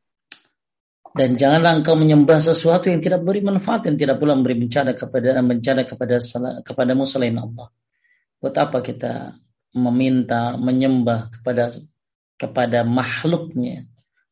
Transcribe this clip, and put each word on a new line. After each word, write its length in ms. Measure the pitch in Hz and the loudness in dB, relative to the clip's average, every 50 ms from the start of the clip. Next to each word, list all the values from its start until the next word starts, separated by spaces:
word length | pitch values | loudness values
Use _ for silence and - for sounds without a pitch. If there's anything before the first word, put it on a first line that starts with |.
| _ _ _ _ _ - - - _ _ _ _ _ _ _ _ _ _ _ _ _ - | _ _ _ _ _ -20 -20 -20 _ _ _ _ _ _ _ _ _ _ _ _ _ -10
"Dan 240 | - 143 131 120 127 | -2 0 0 0 2
janganlah 480 | 120 139 139 151 165 165 170 165 156 | 2 4 4 4 6 4 4 4 4
engkau 160 | 147 165 160 156 | 2 2 4 4
menyembah 400 | 156 156 151 147 143 160 160 156 | 4 6 6 6 6 6 6 4
sesuatu 480 | 156 165 160 - - 165 170 180 - | 4 2 0 2 2 2 2 2 2
yang 160 | 190 175 156 | 0 0 0
tidak 240 | 156 180 185 175 170 | 0 0 0 0 0
beri 160 | 185 196 208 | -2 -2 0
manfaat 480 | 196 202 196 185 - - 233 202 - 170 | 0 0 -2 -2 -2 -2 -4 -2 -2 -2
dan 80 | 147 127 | -2 0
tidak 240 | 143 131 131 - | 0 0 0 0
pula 160 | 147 147 139 135 | 2 2 2 2
memberi 240 | 123 120 123 117 | 2 0 0 -2
bencana 320 | 120 117 - 143 131 131 120 | -2 -2 -2 0 0 0 -2
kepada, 480 | - 123 - - 127 113 131 131 131 | -4 -8 -4 -4 -2 0 2 2 2
bencana 400 | 127 123 120 117 117 135 131 131 | 2 2 0 0 0 0 0 0
kepada 400 | 123 - 107 - 127 113 123 120 | -2 -4 -6 -8 -2 0 0 -2
sela-, 400 | 120 - - 120 123 127 123 - | -2 -4 -8 -6 -6 -6 -8 -10
kepadamu 400 | - - 123 - 127 123 131 135 | -12 -10 -4 -2 0 2 2 0
selain 320 | 135 135 - 135 123 117 113 | 0 0 -2 -2 -2 -2 -2
Allah." 320 | 117 117 113 - - 120 - _ _ _ _ _ _ _ _ _ _ _ _ _ - | -4 -6 -10 -12 -16 -18 -20 _ _ _ _ _ _ _ _ _ _ _ _ _ -8
Buat 180 | - 135 - 143 | -8 -4 0 0
apa 160 | 143 143 - 123 | -2 0 -2 -6
kita 560 | - 123 120 - 123 120 120 123 - - - - _ _ _ _ _ _ - | -4 -6 -8 -8 -8 -8 -8 -8 -10 -14 -18 -20 _ _ _ _ _ _ -2
meminta, 800 | 127 123 120 120 127 131 131 127 127 117 120 117 117 117 120 - | -2 0 2 2 2 2 2 2 0 0 0 -2 -2 -2 -2 -4
menyembah 800 | 120 120 127 127 131 135 131 131 127 117 117 117 110 113 - - | -2 -2 0 0 2 2 2 2 2 2 0 0 -2 -4 -8 -14
kepada, 400 | - - 123 120 120 120 120 117 - - - _ _ _ _ _ _ _ _ _ - | -8 -6 -2 0 0 -2 -2 -4 -12 -20 -20 _ _ _ _ _ _ _ _ _ -10
kepada 480 | - - - 131 123 120 117 120 117 | -10 -6 -2 -2 0 2 2 0 2
makhluknya, 1040 | 117 123 127 127 - - - - 160 170 156 165 - - 127 123 123 123 123 - - _ _ _ _ _ _ _ _ | 2 0 0 -2 -2 -6 -4 -2 -2 -2 -2 -4 -6 -6 -6 -6 -6 -8 -12 -16 -20 _ _ _ _ _ _ _ _